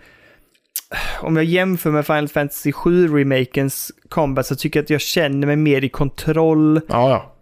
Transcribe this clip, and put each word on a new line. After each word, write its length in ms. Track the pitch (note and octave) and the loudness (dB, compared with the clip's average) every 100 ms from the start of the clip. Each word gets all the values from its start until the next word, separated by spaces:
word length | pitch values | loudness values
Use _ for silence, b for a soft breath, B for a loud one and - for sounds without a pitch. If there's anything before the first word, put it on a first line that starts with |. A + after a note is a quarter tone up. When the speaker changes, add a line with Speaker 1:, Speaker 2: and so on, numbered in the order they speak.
| b b b b b _ _ - - - B B | b b b b b _ _ -14 -10 -8 B B
Speaker 1:
om 160 | - D#3+ | -2 0
jag 80 | |
jämför 460 | E3 F3 F#3+ F3+ D#3+ | 2 0 0 -2 0
med 160 | D3+ D3 | 0 0
Final 220 | D#3 D3 | -2 -2
Fantasy 440 | D#3 C#3+ - D3 | -2 -4 -4 -6
sju 360 | - F3 F3 F3 | -2 2 4 4
remakens 840 | D3 C#3 C3 B2+ - C#3 - - - - | 2 2 0 0 -2 -2 -4 -12 -16 -8
combat, 380 | - D3 C3+ B2+ | -2 -2 -2 -4
så 100 | C3+ | -4
tycker 240 | D#3 D3+ | -2 -2
jag 40 | |
att 60 | C#3+ | 0
jag 100 | D3 | -2
känner 460 | - F#3 D3+ C#3 C#3+ | -2 -2 0 0 0
mig 100 | D3 | 2
mer 280 | D3+ C3+ | 2 2
i 40 | C3+ | 0
kontroll 920 | - C#3+ - - D#3 D#3+ D#3 D#3 D#3 D#3 | -2 -4 -2 -2 2 4 4 4 2 0
Speaker 2:
Ja, 220 | A#2 C3 | 0 2
ja. 240 | A2+ - - | 2 -2 -8